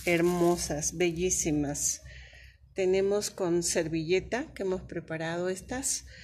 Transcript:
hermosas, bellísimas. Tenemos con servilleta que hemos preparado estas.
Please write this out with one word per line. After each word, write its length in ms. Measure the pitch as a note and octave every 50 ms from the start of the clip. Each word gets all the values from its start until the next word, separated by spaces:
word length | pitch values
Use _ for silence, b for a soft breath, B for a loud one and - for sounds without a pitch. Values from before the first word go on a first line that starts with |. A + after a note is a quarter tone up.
| -
hermosas, 880 | F3+ F3 E3 E3+ F3 F3 F3 F3 E3+ F3 E3+ - - D#3 D3 D#3 - E3+
bellísimas. 1040 | E3 F3+ F3 D#3+ E3 F3+ F#3 F#3 - - E3+ D3+ D3 D3 C#3 D3 - - - - - B B B B B B B B B B B B B - -
Tenemos 560 | - F#3+ F#3 F#3 F#3+ G3 G3 G3+ G#3 G3+ -
con 320 | - - F#3+ E3+ E3+ F3
servilleta 880 | E3+ - - F#3+ D#3+ E3 E3 E3 D#3+ D#3+ F#3 F#3+ F#3 - A3+ A#3 A3 - -
que 80 | - G3+
hemos 180 | F#3+ F#3 F#3
preparado 680 | - - - E3 D#3+ - D#3+ D#3+ D#3+ E3 E3+ F3 F3+ F#3
estas. 560 | F#3+ F#3 - - B3 C4 C4+ - - - - B B B